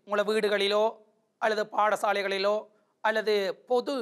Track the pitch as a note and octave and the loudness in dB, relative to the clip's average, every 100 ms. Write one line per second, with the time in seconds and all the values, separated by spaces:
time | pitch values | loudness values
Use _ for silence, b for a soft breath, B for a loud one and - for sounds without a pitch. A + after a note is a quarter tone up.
0 | - G#3 G3+ A3 G#3 G3+ G3+ G#3 G#3+ A3+ | -4 -2 0 0 2 2 2 2 0 -2
1 | - _ _ _ A3 G#3+ G#3 - G#3 G3 | -14 _ _ _ -2 0 -2 0 2 2
2 | A3 G3+ G3 G3 G3 G#3 G#3+ b b _ | 0 -2 -2 -2 0 -2 -4 b b _
3 | A3 A3 G#3+ G#3+ F#3+ D3+ - B3 A#3+ C#4 | -2 0 0 0 0 -6 -2 -2 0 -4